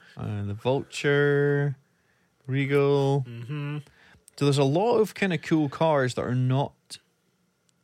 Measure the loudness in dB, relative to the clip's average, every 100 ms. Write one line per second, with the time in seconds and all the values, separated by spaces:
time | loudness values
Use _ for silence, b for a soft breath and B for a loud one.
0 | B -12 -8 -6 -6 -6 -2 -2 -4 -4
1 | 0 2 2 2 2 0 0 -4 _ _
2 | _ _ _ _ -6 -4 0 2 2 2
3 | 2 0 -2 -10 -10 -8 -8 -8 -12 b
4 | b b -20 0 2 4 4 2 2 2
5 | 0 0 -2 -2 0 0 0 0 2 2
6 | 0 -2 -2 0 0 0 -2 -8 _ -20
7 | _ _ _ _ _ _ _ _